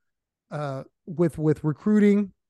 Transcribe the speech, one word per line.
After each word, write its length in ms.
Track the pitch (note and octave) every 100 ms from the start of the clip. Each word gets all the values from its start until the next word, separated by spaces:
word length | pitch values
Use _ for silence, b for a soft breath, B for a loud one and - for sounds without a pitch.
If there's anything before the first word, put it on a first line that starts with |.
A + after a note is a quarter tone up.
| _ _ _ _ _
uh, 340 | D#3 D3 C3+ - _
with, 320 | - D3+ E3+ -
with 240 | D#3 D3+
recruiting, 680 | D#3 C#3+ G#3+ G#3+ G#3 G3+ G3 _ _